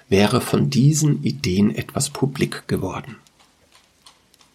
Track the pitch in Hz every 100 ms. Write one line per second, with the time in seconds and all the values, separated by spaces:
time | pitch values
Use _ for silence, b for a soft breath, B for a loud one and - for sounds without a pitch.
0 | _ 98 104 120 - - - - 139 156
1 | 151 - - - - 92 202 - - -
2 | 143 - 135 139 220 - - 95 95 87
3 | - 110 _ _ _ _ _ _ _ _
4 | - _ _ _ _